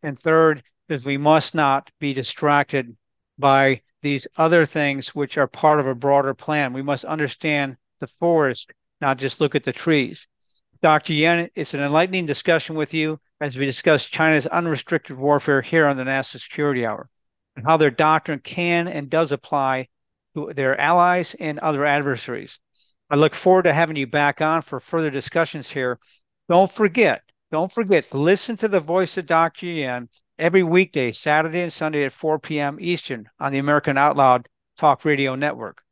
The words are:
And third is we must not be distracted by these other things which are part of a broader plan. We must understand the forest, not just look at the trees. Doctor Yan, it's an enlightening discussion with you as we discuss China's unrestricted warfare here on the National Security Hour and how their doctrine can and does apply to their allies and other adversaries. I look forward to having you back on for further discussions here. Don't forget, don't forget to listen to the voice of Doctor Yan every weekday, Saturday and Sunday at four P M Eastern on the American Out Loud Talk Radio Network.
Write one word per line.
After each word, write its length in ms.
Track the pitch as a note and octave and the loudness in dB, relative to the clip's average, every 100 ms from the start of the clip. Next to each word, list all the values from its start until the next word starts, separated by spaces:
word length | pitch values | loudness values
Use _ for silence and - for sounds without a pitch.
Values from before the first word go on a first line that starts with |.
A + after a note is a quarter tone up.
And 160 | D#3 C3+ | -10 -6
third 440 | E3 D#3+ D#3+ D3 _ _ _ | 2 4 4 2 _ _ _
is 160 | D3 | -8
we 120 | B2 C#3 | -4 -2
must 380 | D3 D#3 - | 4 2 2
not 360 | D#3+ C#3+ C3+ - _ | 0 2 0 -2 _
be 120 | C#3+ | -6
distracted 840 | C3+ B2 - D3+ C#3+ C#3 C#3+ A#2+ A2+ _ _ _ _ | -4 -6 -4 2 2 2 -2 -6 -12 _ _ _ _
by 440 | C#3 C3+ C#3 C3 _ _ | 2 4 4 0 _ _
these 240 | D3 C#3 - - | -4 -4 -6 0
other 280 | D#3+ E3+ | 4 4
things 500 | D#3 D#3+ C#3+ C#3 - | 2 0 -2 -4 -8
which 220 | - C#3+ - | -8 -6 -2
are 120 | C3+ | -2
part 320 | - D#3 D3+ | 2 2 4
of 60 | C3+ | 0
a 80 | |
broader 400 | B2+ C#3 C#3 C3+ | -2 2 2 2
plan. 380 | C3 - D3+ C3+ | -4 -4 -2 -2
We 100 | C3 | -4
must 220 | C#3 C#3 | -4 -6
understand 720 | - D#3 D3 - E3 D3 C#3 B2+ _ _ | -4 -4 -4 -4 -4 -2 -4 -8 _ _
the 60 | C3 | -16
forest, 680 | _ E3+ E3 C#3+ A#2+ - _ _ _ | _ 0 2 2 -2 -10 _ _ _
not 180 | C#3+ C3+ | -2 -2
just 220 | C3+ - | -4 -2
look 140 | D3 | -2
at 100 | D3 | -2
the 80 | C3 | -4
trees. 560 | - - D#3 C3 - - _ _ _ _ _ | -6 0 0 0 -8 -20 _ _ _ _ _
Doctor 300 | D#3+ D3+ D3+ | 2 2 2
Yan, 360 | D#3 D#3+ E3+ E3+ | 0 2 2 -2
it's 200 | - D3+ | -8 -8
an 80 | C#3+ | -4
enlightening 440 | C#3+ D3+ F#3 F#3 E3 | 0 2 0 -2 -4
discussion 500 | C#3 - E3 - D#3 | -4 0 0 0 -6
with 180 | D3 | -6
you 240 | D#3+ D#3 D#3 _ _ | -4 -4 -6 _ _
as 180 | D3 B2+ | -10 -4
we 60 | |
discuss 420 | C#3 B2 - D3+ - | -4 0 2 2 2
China's 400 | - D#3+ D#3 C#3 | 0 4 4 2
unrestricted 680 | E3+ E3+ C#3+ - E3 - B2+ | -2 -2 -4 -2 -4 -4 -4
warfare 440 | C#3 D3 - C#3 | 2 2 2 0
here 260 | B2 E3 D3 | 2 2 2
on 100 | C3+ | 2
the 80 | |
National 360 | B2+ C3+ C3+ B2+ | -2 -4 -4 -12
Security 460 | - - D3 B2+ A#2 | -16 -4 -2 0 -2
Hour 220 | G#2+ - _ _ _ _ - | -6 -10 _ _ _ _ -8
and 80 | |
how 140 | B2 D#3+ | 0 4
their 120 | D3+ | 4
doctrine 480 | A#2+ D#3 D#3 - D3 | 4 2 2 0 -10
can 480 | - - F3 E3+ E3+ | -8 -6 -2 0 -2
and 220 | E3 C#3+ | -8 -2
does 240 | D#3+ D#3+ | 0 0
apply 560 | C#3 - D3 C3+ C3 B2+ _ _ _ _ | -4 -4 -2 0 -2 -6 _ _ _ _
to 180 | - D3+ | -12 -10
their 240 | C#3+ C3+ C3+ | -4 -2 0
allies 560 | C#3+ F3 F3 F3+ E3+ - | 2 4 4 2 -2 -8
and 180 | D#3+ D3 | -8 -4
other 260 | D#3+ D3 D3 | -4 0 0
adversaries. 720 | C#3+ C#3+ B2 - B2 - - _ _ _ _ _ | 0 0 -4 -6 -12 -12 -20 _ _ _ _ _
I 80 | C#3+ | 2
look 180 | D3+ | 2
forward 280 | - F#3+ F#3 | 2 4 4
to 100 | F3 | 4
having 240 | D3+ E3 D#3 | 2 0 -2
you 100 | C3 | -4
back 360 | D3 C#3+ C#3+ | 0 0 0
on 180 | D#3 D#3+ | -2 -2
for 160 | - C3+ | -4 -12
further 320 | - E3+ D#3 | -6 -4 -2
discussions 600 | C3+ - E3 E3 D#3 C3 | -4 -4 -2 -2 -4 -10
here. 280 | C#3 B2+ A#2+ _ _ _ _ _ | -6 -4 -6 _ _ _ _ _
Don't 220 | E3+ F#3+ | 2 2
forget, 520 | - G#3+ E3+ G3+ B2 _ _ _ | 2 0 4 2 2 _ _ _
don't 220 | D#3 F#3 | -4 -4
forget 340 | - G3+ F3+ - | -4 2 2 2
to 80 | C3+ | -2
listen 380 | D3+ G3 - A3+ | 2 2 0 -4
to 100 | A3 | 0
the 100 | G3 | 0
voice 380 | D3+ F3 F3+ - | 0 -2 -2 -6
of 100 | D#3 | 0
Doctor 400 | E3 E3 - F3+ | 2 2 -2 -8
Yan 440 | E3 C3+ B2 A#2+ _ _ _ | -6 -4 -6 -8 _ _ _
every 240 | D#3+ F#3 | 2 2
weekday, 500 | E3+ F3+ F#3+ D#3 B2 | 4 2 2 0 -4
Saturday 500 | A2 D#3 D3+ D#3+ E3+ | -4 0 2 0 -2
and 100 | F3 | -6
Sunday 320 | - D#3 D3+ | -6 -4 -2
at 80 | C#3 | -4
four 260 | - D#3 D#3 | -4 -4 -4
P 220 | - D3+ | -4 -4
M 160 | C#3+ D3+ | -4 -6
Eastern 480 | F3 F3 - B2 G#2 _ | -4 -6 -6 -12 -12 _
on 120 | C#3+ | -4
the 60 | C#3 | -2
American 380 | C#3 D3 - C3+ | 2 0 2 2
Out 220 | C#3+ C#3+ | 2 4
Loud 280 | C3+ B2 A#2+ _ _ _ | 4 4 0 _ _ _
Talk 300 | D#3 C3 D#3 | 0 2 0
Radio 280 | C#3+ C#3 | 0 -2
Network. 480 | C3 D3 A#2+ A2 - _ | -2 -6 -6 -12 -14 _